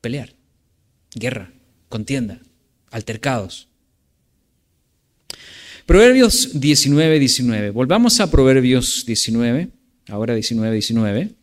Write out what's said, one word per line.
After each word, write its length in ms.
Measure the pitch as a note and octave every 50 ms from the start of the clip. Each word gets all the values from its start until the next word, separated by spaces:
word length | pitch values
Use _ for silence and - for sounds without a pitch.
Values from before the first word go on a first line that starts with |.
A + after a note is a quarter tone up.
Pelear, 340 | - A#2 B2 C#3+ A#2 - _ _ _ _ _ _ _ _ _ _ _ _ _ _ _ _ -
guerra, 380 | A#2 G#2+ B2+ A#2+ A2+ F#2 - _ _ _ _ _ _ _
contienda, 540 | _ - A2 G#2 - C#3 C3+ A#2+ G#2 F#2 E2 _ _ _ _ _ _ _ _ _ _
altercados. 800 | - A2+ - - A2+ A2+ - C#3+ C3 A#2 G2 F2+ - - - _ _ _ _ _ _ _ _ _ _ _ _ _ _ _ _ _ _ _ _ _ _ _ _ _ _ _ _ _ _ _ _ _ - - - - - - - - - - _
Proverbios 760 | - E3+ F#3+ A3+ B3 B3+ C4 B3 A3 - - - - - D3+
diecinueve 600 | C3 D3+ D3 C#3+ - C3+ C#3+ D3 D#3+ D#3+ D#3 D3+
diecinueve. 520 | C#3 B2 - - B2 A#2+ A2+ G#2+ G#2 G#2
Volvamos 480 | G2+ A#2 C3 C3 F3 A3 A#3+ A#3+ - -
a 100 | G#3 D#3+
Proverbios 720 | - C#3+ C3 C3 C3 C3+ B2+ B2+ B2+ B2+ A#2+ - - - -
diecinueve, 640 | A#2 A2+ - - - A2+ A#2 A#2+ A#2 A#2+ C#3 F3 - - _ _ _ _ _ _
ahora 260 | - G2+ G2+ A2 A2+ A#2+
diecinueve 400 | A2 G#2+ - A#2 A2+ A2 A2 A2+
diecinueve. 580 | G#2+ G#2 - A2+ A#2 A2 G#2 G2+ A2+ F3 A3 - _